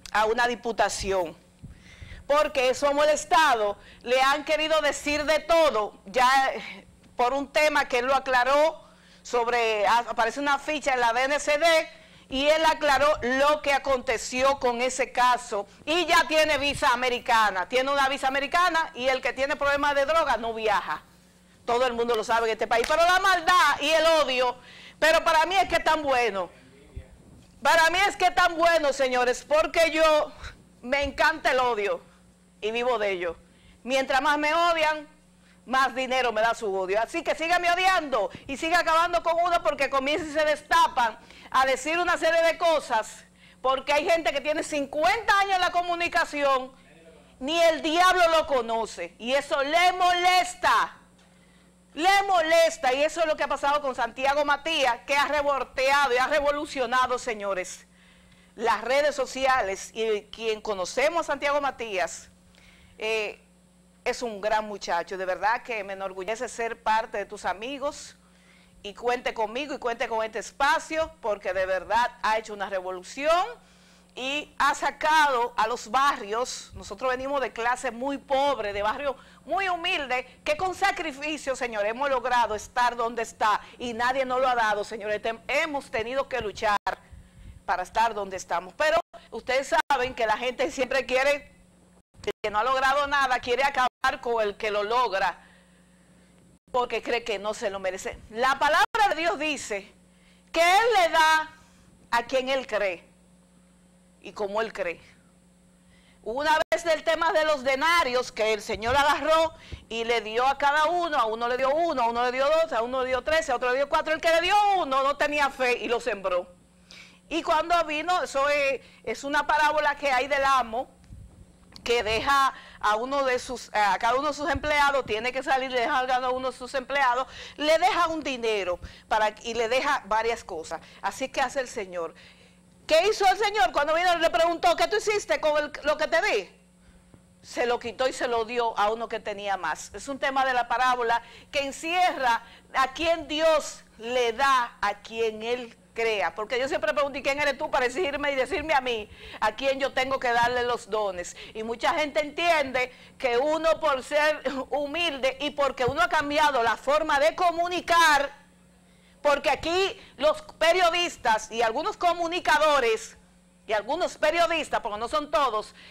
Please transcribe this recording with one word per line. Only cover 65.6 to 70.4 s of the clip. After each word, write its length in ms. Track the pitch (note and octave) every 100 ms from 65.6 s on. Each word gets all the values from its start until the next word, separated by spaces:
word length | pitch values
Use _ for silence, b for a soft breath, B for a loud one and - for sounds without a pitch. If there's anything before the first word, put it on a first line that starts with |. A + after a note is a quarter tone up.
que 200 | A#3+ A3+ G3
me 80 |
enorgullece 560 | F#3+ G3 F#3+ F#3 A3 A#3+
ser 340 | - A#3 A3+
parte 340 | - A3 A#3 A3
de 80 | G3
tus 200 | G#3 G#3
amigos, 720 | F3+ A#3 C#4+ C#4 D4 - - b b b b b -
y 100 | G3+
cuente 400 | G3 A#3 B3 B3
conmigo 400 | A3+ G#3+ A#3 C#4+
y 60 | C#4
cuente 280 | A#3+ A#3 A#3+
con 160 | A3+
este 160 | A3
espacio, 720 | G#3+